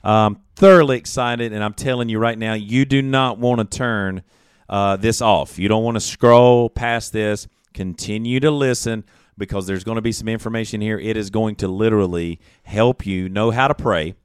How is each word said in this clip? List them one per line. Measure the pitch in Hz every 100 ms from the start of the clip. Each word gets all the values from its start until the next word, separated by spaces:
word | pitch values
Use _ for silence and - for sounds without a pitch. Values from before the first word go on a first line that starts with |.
Um, | 101 107 107 101 _ -
thoroughly | 190 180 143 127
excited, | - - 120 120 117
and | 107
I'm | 107
telling | 101 107 123 117
you | 110
right | 117 110
now, | 110
you | 110 101 123
do | 135 135
not | 135 135 131 110
want | 123 120
to | 107 -
turn, | 123 107 98 95 - _ _ _ -
uh, | 101 101 98
this | 110 110
off. | 113 92 71 -
You | 98
don't | 110
want | 117 113
to |
scroll | - - 120 120 123 123 117
past | - 117 117 -
this. | 110 107 104 - _ _
Continue | - 95 85 90 107 117 127
to | 151
listen, | 147 135 120 117 113 - _ _ -
because | 101 101 92
there's | 95
gonna | 101 113
be | 113
some | 107 110
information | 113 117 113 107 107
here. | 107 107
It | 107 110
is | 98
going | 107 110 104
to | 95
literally | 95 110 110 92 87 85 82 _ _
help | - 107 120 127 101
you | 92 92
know | 98 113
how | 113 135
to |
pray | - 120 87 78 -